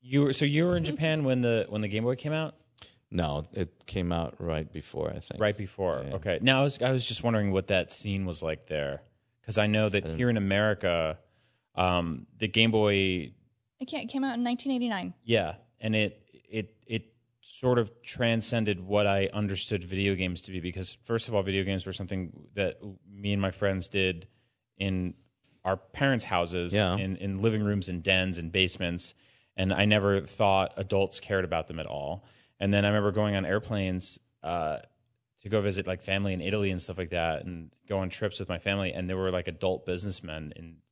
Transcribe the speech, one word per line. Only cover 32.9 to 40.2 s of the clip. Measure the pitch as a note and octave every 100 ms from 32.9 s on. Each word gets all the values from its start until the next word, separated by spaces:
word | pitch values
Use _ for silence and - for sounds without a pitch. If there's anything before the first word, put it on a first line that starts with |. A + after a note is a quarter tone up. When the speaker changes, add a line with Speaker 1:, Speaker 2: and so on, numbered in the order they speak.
| G#2+ G2+
Speaker 1:
going | G2+ G#2+ G2
on | F2+
airplanes, | G2+ G#2 G#2+ F#2+ F#2 - - _ _
uh, | D2+ F2 D#2 D2 - _ _ _ _ _
to | G#2
go | G#2+
visit, | G2+ F#2+ F2+
like, | F#2
family | - G2 G2
in | F#2
Italy | E2+ G#2+ G2+
and | F2+
stuff | - F#2
like | E2+
that, | F2 E2 D#2 F2+
and | F2 D#2+ _ _
go | G2
on | F#2
trips | - G#2 -
with | F#2
my | E2+
family, | G2+ G2 F#2+
and | - F2+
there | F#2
were, | F#2
like, | F2+ E2+
adult | E2 F#2+ F#2 -
businessmen | F2+ G2 F#2